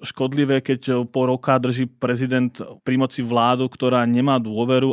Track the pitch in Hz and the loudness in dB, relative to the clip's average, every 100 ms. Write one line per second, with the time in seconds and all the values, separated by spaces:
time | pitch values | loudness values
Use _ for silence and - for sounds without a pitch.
0 | 135 - 131 143 139 135 131 131 - 123 | -10 -4 -2 0 0 0 0 -2 -2 -2
1 | 120 135 127 127 - 131 123 123 123 - | -2 0 0 0 2 2 2 -2 -4 -4
2 | 123 123 127 127 123 - 87 - - 127 | -4 -2 -2 0 0 -4 -14 -10 -2 0
3 | 131 - 120 120 120 127 131 - 127 123 | 0 -2 -2 2 2 2 -2 -2 0 2
4 | 120 120 139 131 110 107 120 131 131 | 2 2 2 0 -2 -2 0 2 2